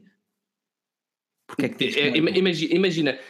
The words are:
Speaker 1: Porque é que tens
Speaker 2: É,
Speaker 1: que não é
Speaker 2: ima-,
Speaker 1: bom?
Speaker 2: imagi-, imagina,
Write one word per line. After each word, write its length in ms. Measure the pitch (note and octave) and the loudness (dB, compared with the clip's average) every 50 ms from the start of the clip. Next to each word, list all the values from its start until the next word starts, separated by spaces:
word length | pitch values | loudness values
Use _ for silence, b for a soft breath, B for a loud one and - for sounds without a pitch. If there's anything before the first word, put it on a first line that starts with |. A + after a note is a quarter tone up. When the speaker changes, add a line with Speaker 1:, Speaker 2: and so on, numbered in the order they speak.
| b b b b _ _ _ _ _ _ _ _ _ _ _ _ _ _ _ _ _ _ _ _ _ _ _ _ _ | b b b b _ _ _ _ _ _ _ _ _ _ _ _ _ _ _ _ _ _ _ _ _ _ _ _ _
Speaker 1:
Porque 180 | - - - C3 | -14 -6 -4 -4
é 40 | A2+ | -4
que 60 | - | -2
tens 220 | - C3 A2+ - | -2 -4 -2 0
Speaker 2:
É, 40 | D3 | 0
Speaker 1:
que 60 | C#3+ C#3+ | 0 2
não 40 | B2+ | 2
é 40 | D#3 | 2
Speaker 2:
ima-, 120 | D#3+ E3+ | 0 2
Speaker 1:
bom? 60 | - | 2
Speaker 2:
imagi-, 320 | F#3+ F#3+ F#3 E3+ D3+ D#3+ - | 2 2 2 0 0 -2 0
imagina, 460 | E3 F#3+ F#3+ F#3 D#3+ E3+ D3+ D#3 - B B B | 0 2 2 2 0 0 0 -2 -2 B B B